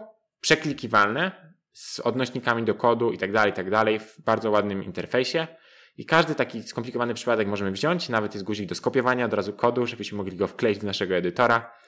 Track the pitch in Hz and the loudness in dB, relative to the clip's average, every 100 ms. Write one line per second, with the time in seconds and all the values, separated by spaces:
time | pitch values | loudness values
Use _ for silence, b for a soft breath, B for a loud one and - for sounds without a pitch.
0 | - _ _ _ - 156 156 135 113 110 | -8 _ _ _ 0 2 0 -6 2 4
1 | 101 127 185 - - _ _ - - - | 4 2 -4 -6 -20 _ _ -16 -12 -4
2 | 120 127 127 131 120 117 110 98 120 117 | -2 -2 -4 -2 0 2 0 2 2 4
3 | 117 90 95 110 104 98 92 107 110 110 | 0 0 0 2 2 0 0 2 4 0
4 | - - - 110 110 104 101 98 98 90 | -4 -6 0 2 4 2 2 -4 -6 -8
5 | 85 127 127 165 160 B B B B - | -2 -2 0 -2 -4 B B B B -16
6 | 113 160 160 147 123 117 - - 117 120 | 2 4 4 0 -2 -4 -8 -8 -6 -4
7 | 120 117 - 113 101 101 98 95 151 175 | -2 -2 0 2 2 -2 -2 0 0 0
8 | 147 113 104 101 95 104 92 90 - 131 | -2 -2 -2 -6 -6 -6 -4 -4 0 2
9 | 123 127 120 104 98 101 120 123 117 110 | 2 2 0 0 -2 0 0 2 -2 -4
10 | 104 104 95 90 95 - 117 101 101 95 | -8 -8 -8 -2 -4 0 0 0 -4 -4
11 | 92 90 90 87 120 117 113 B | 0 0 0 2 4 4 0 B